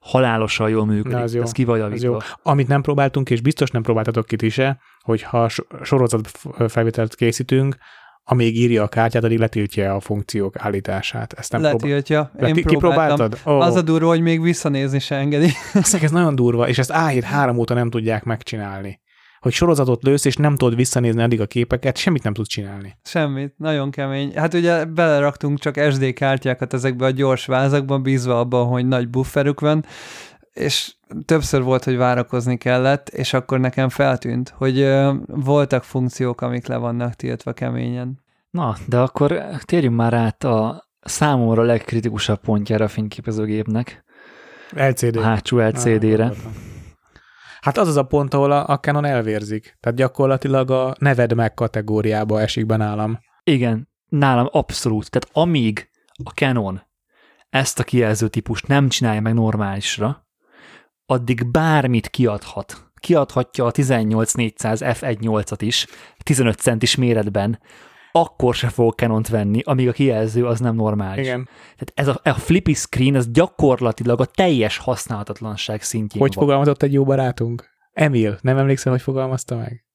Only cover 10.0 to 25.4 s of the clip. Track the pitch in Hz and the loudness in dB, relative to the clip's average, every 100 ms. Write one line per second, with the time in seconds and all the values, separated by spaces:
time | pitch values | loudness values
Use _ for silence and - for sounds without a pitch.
10 | - 104 98 107 98 - 104 101 - 98 | -4 -6 -4 -4 -4 -4 -4 -4 -4 -6
11 | - 117 113 - - 170 156 120 147 143 | -6 -8 -10 -12 -6 0 0 0 0 -2
12 | 139 156 147 - 127 156 170 160 135 139 | 0 0 -2 -2 0 2 4 4 4 4
13 | 156 147 113 120 - 143 170 170 160 160 | 4 2 0 -2 2 4 6 4 2 2
14 | 165 165 170 165 165 165 160 139 135 139 | 4 2 2 2 2 0 0 0 0 -2
15 | - 139 139 147 165 135 - 202 170 185 | -2 -2 0 2 2 0 0 2 2 2
16 | 156 170 170 139 120 117 120 127 127 160 | 2 2 2 4 2 4 2 0 0 0
17 | 160 127 117 143 135 120 113 120 120 117 | 2 0 0 0 0 0 0 0 0 -2
18 | 110 107 117 110 - 110 101 98 98 - | -2 -2 -4 -8 -8 -10 -10 -10 -12 -16
19 | _ _ _ _ 127 - 170 151 131 120 | _ _ _ _ -4 2 2 4 2 2
20 | 135 143 143 - 147 139 123 117 127 131 | 2 2 2 2 0 2 2 2 0 2
21 | 120 113 117 117 104 123 117 123 135 - | 0 2 2 2 -2 -2 -2 -2 -2 -2
22 | - 156 113 101 107 - 101 101 98 - | -2 0 -2 -4 -6 -6 -10 -12 -16 -18
23 | - 170 147 135 139 _ 156 151 135 139 | -8 -4 -2 -4 -8 _ -4 -2 -4 -6
24 | 135 135 139 - 160 175 170 170 160 160 | -6 -4 -6 -2 0 2 2 2 0 0
25 | 165 147 143 139 | 2 4 2 0